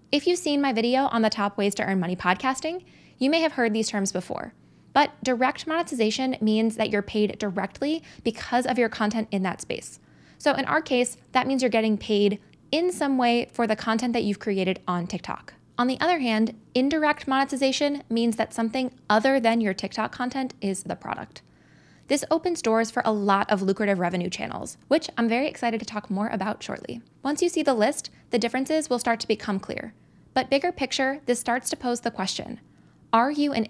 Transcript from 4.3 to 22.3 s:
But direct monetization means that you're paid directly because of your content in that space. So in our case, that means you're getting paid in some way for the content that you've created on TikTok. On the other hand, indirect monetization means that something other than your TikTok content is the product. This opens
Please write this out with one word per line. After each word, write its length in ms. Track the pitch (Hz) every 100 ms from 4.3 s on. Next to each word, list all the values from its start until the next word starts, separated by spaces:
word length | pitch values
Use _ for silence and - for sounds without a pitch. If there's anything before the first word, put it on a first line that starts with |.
| - - - _ _ -
But 180 | 277 294 -
direct 440 | - 240 254 - -
monetization 680 | 330 330 247 214 214 262 254
means 340 | 214 214 226 226
that 140 | 214
you're 120 | 208
paid 380 | 202 214 208 -
directly 640 | 208 185 196 - 285 320 - - 233
because 400 | 220 - 247 247
of 120 | 254
your 120 | 226
content 400 | - 214 226 208
in 100 | 196
that 180 | 185 -
space. 400 | - - - - _ - - -
So 160 | 294
in 120 | 269 262
our 160 | 311
case, 340 | 320 247 247 - _
that 160 | 254 254
means 160 | 269
you're 60 | 254
getting 280 | 226 220 208
paid 440 | - 208 202 208 - - -
in 180 | 302 359
some 260 | 349 285 262
way 300 | 240 240 -
for 120 | - 226
the 100 | 214
content 340 | 226 220 247
that 140 | 240 208
you've 140 | 190
created 420 | - 196 185 185 -
on 180 | 180 175
TikTok. 460 | 175 - - - - _ -
On 100 | 247
the 100 | 247
other 180 | 330 339
hand, 400 | 247 220 220 - - 247
indirect 500 | 269 311 302 302 -
monetization 800 | 269 269 262 262 262 285 285 -
means 260 | 233 233 220
that 180 | -
something 380 | - 226 262 254 - -
other 300 | 214 262 269
than 220 | 226 233
your 120 | 214
TikTok 380 | 190 196 - 220
content 440 | - 254 269 262 -
is 240 | 196 185
the 140 | 175 175
product. 440 | - - - - - _ _ - _ - -
This 180 | 285
opens 320 | -